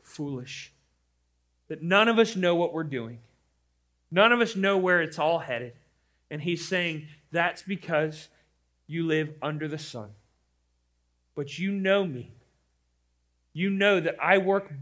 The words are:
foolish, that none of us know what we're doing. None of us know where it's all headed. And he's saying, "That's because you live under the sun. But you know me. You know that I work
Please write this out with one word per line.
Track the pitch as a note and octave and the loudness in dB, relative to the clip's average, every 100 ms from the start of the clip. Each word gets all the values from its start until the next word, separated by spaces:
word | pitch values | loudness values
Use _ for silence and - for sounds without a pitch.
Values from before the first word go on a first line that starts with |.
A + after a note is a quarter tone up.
foolish, | - - C#3+ C3 B2+ - - _ _ _ _ _ _ _ _ _ - | -20 -10 -8 -8 -10 -16 -18 _ _ _ _ _ _ _ _ _ -14
that | D#3 | -8
none | E3+ G3 A3+ | 2 4 6
of | A3+ | 6
us | A3+ F#3 | 4 2
know | F3+ E3+ | 2 2
what | F3 | 2
we're | D#3+ | -2
doing. | D#3 C3 A2+ A#2 _ _ _ _ _ _ _ _ - | -4 -6 -8 -12 _ _ _ _ _ _ _ _ -2
None | E3+ A3+ | 4 6
of | A#3+ | 6
us | A3+ F#3+ | 2 0
know | G3 G3 | 2 2
where | F#3 F3 | 4 2
it's | D#3 E3 | 2 0
all | D#3 E3 | 0 0
headed. | C3 A#2+ B2 - _ _ _ _ - | -2 -6 -8 -14 _ _ _ _ -12
And | D3+ | -8
he's | F3 D#3+ - | -4 -4 -2
saying, | F#3 E3+ D#3 D3+ - - | -2 -2 -6 -12 -20 -6
"That's | E3+ E3+ - | -2 -2 -4
because | F#3 G3 - D#3 D#3 D#3 - _ _ _ _ _ - | -8 -8 -2 0 0 -6 -18 _ _ _ _ _ -10
you | E3 E3 | -4 0
live | D#3 D#3 D3+ | 0 -2 -6
under | C#3+ D3+ D#3 | -8 -6 -6
the | D3+ | -8
sun. | D3+ A#2+ G#2 G#2 _ _ _ _ _ _ _ _ _ _ _ - | -10 -12 -14 -18 _ _ _ _ _ _ _ _ _ _ _ -12
But | C#3+ E3 | -10 -6
you | F#3+ | -4
know | G3 F#3+ G3+ F#3+ | -2 2 2 2
me. | B2 - - _ _ _ _ _ _ _ _ _ _ _ | -6 -12 -20 _ _ _ _ _ _ _ _ _ _ _
You | D#3 G3 | -4 -2
know | G3 G3+ F#3+ | 2 4 4
that | D#3+ - | 0 -2
I | D#3+ G3 | 4 4
work | F#3 G3 G3 C#3 | 4 0 -2 -4